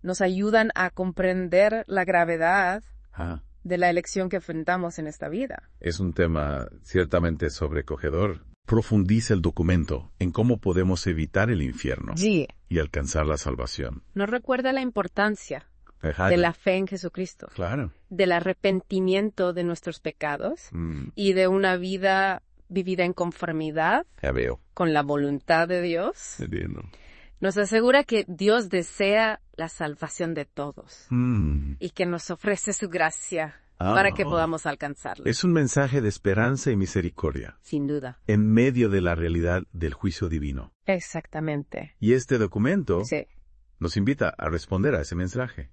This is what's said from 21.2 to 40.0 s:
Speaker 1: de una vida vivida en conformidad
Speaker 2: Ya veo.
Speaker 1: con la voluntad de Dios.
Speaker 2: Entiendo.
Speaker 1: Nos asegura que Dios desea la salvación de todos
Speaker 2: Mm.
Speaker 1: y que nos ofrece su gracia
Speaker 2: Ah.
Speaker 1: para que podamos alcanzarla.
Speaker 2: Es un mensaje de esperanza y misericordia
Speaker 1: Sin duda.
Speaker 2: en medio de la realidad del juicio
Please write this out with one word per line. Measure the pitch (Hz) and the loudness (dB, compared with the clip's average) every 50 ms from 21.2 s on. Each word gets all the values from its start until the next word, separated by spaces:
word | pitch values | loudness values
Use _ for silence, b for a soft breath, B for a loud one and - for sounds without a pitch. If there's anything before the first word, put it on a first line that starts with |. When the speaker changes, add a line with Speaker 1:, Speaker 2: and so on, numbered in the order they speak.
| 202 196 | 0 2
Speaker 1:
de | 185 185 185 185 | 4 4 4 4
una | 190 196 196 190 185 | 4 2 2 2 0
vida | 180 180 185 190 190 190 196 190 190 196 196 185 - _ _ _ _ - _ | 0 -2 -4 -6 -2 0 0 2 2 2 0 -2 -4 _ _ _ _ -20 _
vivida | 180 196 180 185 185 175 180 | -4 -4 -2 -2 0 0 0
en | 175 | 0
conformidad | 180 - 175 175 165 - - 165 156 160 156 156 151 160 160 170 208 277 359 _ - - | 0 -2 -2 -4 -2 -6 -6 -4 -4 -4 -4 -4 -2 0 2 2 2 0 0 _ -12 -6
Speaker 2:
Ya | - 69 | -4 -2
veo. | 65 62 62 60 60 - _ _ _ | 0 0 -2 -2 -4 -6 _ _ _
Speaker 1:
con | - 185 165 156 | -2 0 2 2
la | 147 | 2
voluntad | 143 139 147 143 143 143 143 135 _ - 170 160 170 | 2 0 0 0 0 -2 -2 -4 _ 2 2 2 2
de | 170 180 180 | 2 0 -2
Dios. | 175 175 165 165 190 262 415 - - - - - | -2 -2 -2 -2 -2 -4 -6 -8 -14 -16 -12 -10
Speaker 2:
Entiendo. | - - - - 85 85 - - - - b b b b b b b b b - | -8 -6 -6 -6 -6 -6 -8 -10 -12 -16 b b b b b b b b b -4
Speaker 1:
Nos | - 190 190 - | -2 -2 0 0
asegura | - - 226 226 226 247 262 277 285 | 0 2 2 4 4 6 6 4 4
que | - 233 214 - - | 4 0 -2 0 -2
Dios | 180 151 190 202 220 247 220 180 | -6 0 2 4 4 4 2 0
desea | 196 185 165 - - - 202 196 202 220 220 220 214 - - - - | -2 -2 -2 -4 -4 0 2 2 4 4 2 0 -2 -6 -12 -20 -10
la | - 165 165 | -10 -10 -10
salvación | - - 165 151 147 _ 165 156 - - 180 165 165 | -6 -6 -6 -6 -6 _ -10 -12 -6 -6 -4 -4 -4
de | 151 143 | -6 -8
todos | _ _ - 143 147 139 - - - - - - - | _ _ -8 -8 -8 -10 -14 -20 -20 -20 -20 -8 -2
Speaker 2:
Mm. | 123 123 123 127 123 104 87 76 73 71 69 69 69 67 | 0 2 2 4 2 2 2 2 0 0 -2 -4 -6 -6
Speaker 1:
y | - 180 | -8 -10
que | _ - 185 | _ -2 -2
nos | 175 175 165 - - | -2 -2 -4 -6 -8
ofrece | 175 - - 208 202 185 - 214 | -10 -4 -2 -2 -2 0 -2 -6
su | 196 - 220 185 | -4 -4 -6 -4
gracia | 165 180 165 160 160 - - - 185 165 156 151 - - _ _ _ _ | 0 0 0 0 0 -4 -10 -6 -4 -4 -4 -6 -8 -18 _ _ _ _
Speaker 2:
Ah. | 87 95 110 | 0 2 4
Speaker 1:
para | 185 196 196 | 4 4 4
que | 196 - 196 | 2 0 -2
podamos | - 170 165 160 160 165 160 - | 0 2 0 0 0 -2 -4 -4
alcanzarla. | 156 143 - - 143 143 - - - - - 139 - | -6 -6 -6 -8 -10 -10 -8 -10 -10 -10 -4 -2 -2
Speaker 2:
Es | 120 - | 0 2
un | - 180 | 4 4
mensaje | 170 156 143 123 - 147 139 131 127 143 | 4 6 4 4 4 2 2 4 2 2
de | 117 104 | 2 0
esperanza | 98 - - 98 95 104 113 117 139 127 - 143 | -2 0 0 2 2 4 4 2 0 0 0 0
y | 117 | 2
misericordia | 98 98 90 - 101 85 87 - - - 78 67 69 57 - - _ | 2 0 2 0 -2 -2 -2 -4 -2 -4 -4 -4 -4 -10 -10 -16 _
Speaker 1:
Sin | _ - - 147 143 139 | _ -6 -4 -4 -2 -2
duda. | 147 147 131 127 123 - _ - | -4 -4 -6 -8 -14 -8 _ 2
Speaker 2:
en | 107 104 107 107 | 4 4 6 6
medio | 110 113 120 135 127 123 117 104 | 6 6 6 6 4 4 4 4
de | 98 98 | 4 2
la | 90 87 85 | 2 2 0
realidad | 80 85 82 85 85 85 85 87 92 82 _ | 0 0 0 0 2 2 2 0 0 -2 _
del | - 85 82 76 67 | -8 -4 -4 -4 -4
juicio | - | -2